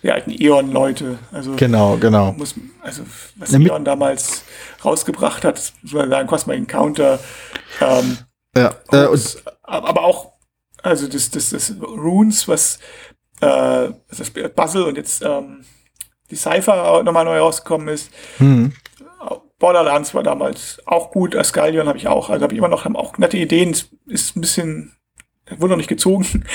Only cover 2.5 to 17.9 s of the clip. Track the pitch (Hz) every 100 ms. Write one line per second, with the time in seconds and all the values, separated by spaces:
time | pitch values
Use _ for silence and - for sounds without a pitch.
2.5 | - 254 - - 143 - - - - 135
3.5 | 135 170 156 143 139 139 135 - - -
4.5 | - - - - 160 - 151 147 - -
5.5 | - - _ - 147 135 135 131 156 -
6.5 | 131 - - 147 151 139 135 - - -
7.5 | - - - 135 127 127 123 - _ _
8.5 | 127 123 - - 139 147 147 - - -
9.5 | _ - - - - 175 - - _ _
10.5 | _ _ _ 185 156 139 139 - 147 -
11.5 | - - 98 - - 156 190 220 208 -
12.5 | 156 - - - - - _ _ _ 143
13.5 | 135 131 127 127 - _ - - - -
14.5 | - 160 185 170 143 147 - 147 143 139
15.5 | 139 127 _ _ _ - _ _ 151 160
16.5 | 170 196 202 170 165 165 170 165 160 160
17.5 | 160 - 160 151